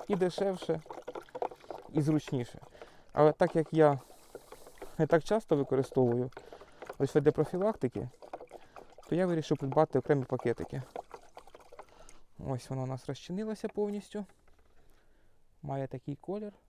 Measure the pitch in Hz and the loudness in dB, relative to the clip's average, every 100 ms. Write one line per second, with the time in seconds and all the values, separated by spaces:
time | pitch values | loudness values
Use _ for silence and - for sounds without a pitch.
0 | - 196 185 - 196 185 - 160 - - | 0 0 0 0 -2 -2 -2 -4 -6 -14
1 | - - - - - - - - - 156 | -12 -12 -12 -8 -8 -10 -14 -14 -4 0
2 | 147 151 - 139 120 - - - - - | 2 2 2 -2 -4 -10 -20 -20 -20 -20
3 | - - 151 - 180 165 156 156 151 135 | -4 4 6 6 2 2 2 6 6 6
4 | - - - - - - - - - - | -2 -20 -20 -20 -18 -20 -20 -18 -8 0
5 | 151 170 - 220 - 147 135 131 131 - | 4 4 4 0 2 0 2 0 2 2
6 | 123 120 127 - - - - - - - | 4 2 -2 -6 -18 -18 -20 -18 -14 -4
7 | 139 156 147 143 151 180 208 - 127 - | 0 4 4 4 2 0 -2 0 -2 -4
8 | 127 - - - - - - - - - | -8 -10 -16 -14 -14 -20 -20 -20 -20 -18
9 | - 160 185 165 147 147 139 135 156 135 | -2 0 2 2 0 0 0 2 4 2
10 | - 143 123 127 120 117 - 139 127 - | 2 2 0 -2 -2 -2 -4 -8 -10 -12
11 | - - - - - - - - - - | -14 -18 -20 -20 -20 -20 -20 -20 -20 -20
12 | - - - - - 127 - 131 131 131 | -20 -20 -20 -12 -8 -8 -6 -6 -6 -6
13 | - 135 - 185 220 214 214 - 208 208 | -8 -10 -8 -6 -6 -6 -6 -4 -4 -4
14 | - 208 196 _ - - - - - - | -8 -10 -10 _ -20 -20 -20 -20 -20 -20
15 | _ _ _ - - _ 143 139 135 131 | _ _ _ -20 -20 _ -8 -6 -6 -8
16 | - 139 - 202 208 - | -8 -10 -8 -8 -8 -14